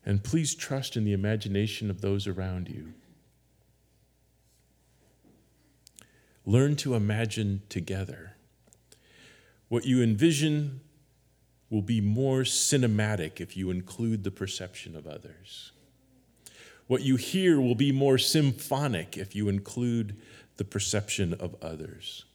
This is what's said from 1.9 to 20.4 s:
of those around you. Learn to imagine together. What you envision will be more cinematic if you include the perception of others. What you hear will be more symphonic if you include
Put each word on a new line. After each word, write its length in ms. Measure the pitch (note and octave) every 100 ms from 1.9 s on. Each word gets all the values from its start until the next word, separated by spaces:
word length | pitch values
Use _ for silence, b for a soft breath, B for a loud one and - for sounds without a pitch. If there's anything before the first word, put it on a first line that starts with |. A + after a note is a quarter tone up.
of 120 | F#2
those 260 | G2+ G2 G2
around 420 | F#2 F#2 F#2 E2+
you. 240 | D2 D#2+ - _ - _ _ _ _ _ _ _ _ _ _ _ _ _ _ _ _ _ _ _ _ _ - _ _ _ _ - - b b b b -
Learn 300 | A2 C#3 D3
to 160 | C#3
imagine 680 | A#2+ G2+ G#2+ A2+ G#2 G#2 G2 -
together. 720 | - E2 F#2+ F#2+ - E2 - _ _ _ _ _ b b b b b b b _
What 180 | A#2 C3
you 160 | B2+
envision 800 | A#2 G#2+ D#3+ D3 D#3 D3+ D3 C3+ - _ _ _ _ _ _ _ _
will 120 | G#2+
be 180 | F#2+ A#2
more 440 | G2+ A2 C3+ C3
cinematic 1000 | B2+ - - D3 B2 G#2 G#2+ G#2+ D#2+ -
if 160 | E2 -
you 120 | F#2
include 540 | F2+ F#2 - A#2 A2+
the 80 | G2
perception 640 | F#2+ G2 - F#2 - - D#2+
of 100 | D2+
others. 680 | D2+ E2 D#2+ F#2+ - - _ _ _ _ _ _ _ B B B B B
What 140 | B2+
you 160 | C3+ C3
hear 420 | - F#3 F#3 D#3
will 160 | B2+ A#2
be 160 | C#3+
more 260 | C3+ C#3 C3
symphonic 1000 | - D#3 C#3+ - - C3+ C#3+ G2+ D#2+ -
if 180 | G2 G2+
you 140 | G#2
include 680 | G2 G2 - A#2+ A#2 G#2+ G2+ B B